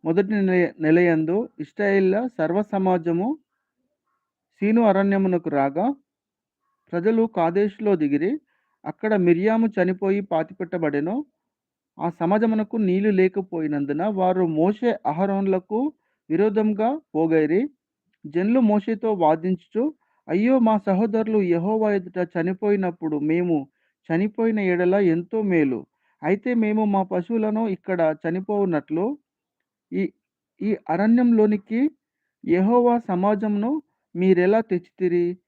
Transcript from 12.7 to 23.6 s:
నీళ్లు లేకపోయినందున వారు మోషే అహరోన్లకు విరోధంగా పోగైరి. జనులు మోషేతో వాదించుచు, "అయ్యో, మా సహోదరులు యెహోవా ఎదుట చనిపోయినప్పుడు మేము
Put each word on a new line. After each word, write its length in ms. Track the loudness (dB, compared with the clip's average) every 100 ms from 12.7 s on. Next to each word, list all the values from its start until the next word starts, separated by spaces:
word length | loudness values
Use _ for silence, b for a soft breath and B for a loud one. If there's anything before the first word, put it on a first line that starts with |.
| -2
నీళ్లు 340 | 0 0 2
లేకపోయినందున 960 | 2 2 0 -6 -6 -4 -4 -4 -4 -4
వారు 400 | -2 0 0 0
మోషే 520 | 0 0 0 -2 -2 -4
అహరోన్లకు 840 | -2 -2 -2 0 -2 -2 -4 -4 -8 _ _ _
విరోధంగా 680 | 0 0 2 -2 0 -2 -4 _
పోగైరి. 540 | -2 0 2 2 0 -2 _ _ _ _ _ -8
జనులు 340 | -4 0 2
మోషేతో 520 | 2 2 -2 -4 -2
వాదించుచు, 840 | 0 2 2 -2 -4 _ -4 -4 -6 _ _ -4
"అయ్యో, 300 | 0 2 2
మా 200 | 2 0
సహోదరులు 600 | 0 0 0 -2 0 0
యెహోవా 540 | 0 0 0 0 0
ఎదుట 260 | -2 -4 -6
చనిపోయినప్పుడు 1000 | -4 -2 -4 -2 0 0 -2 -4 -6 -4
మేము 500 | -2 0 0 -2